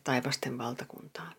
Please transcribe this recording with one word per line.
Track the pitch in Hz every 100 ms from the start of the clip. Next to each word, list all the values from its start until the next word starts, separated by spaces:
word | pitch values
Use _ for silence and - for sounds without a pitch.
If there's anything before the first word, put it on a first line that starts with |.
taivasten | - 127 131 - - 123
valtakuntaan. | 117 127 139 - - - 165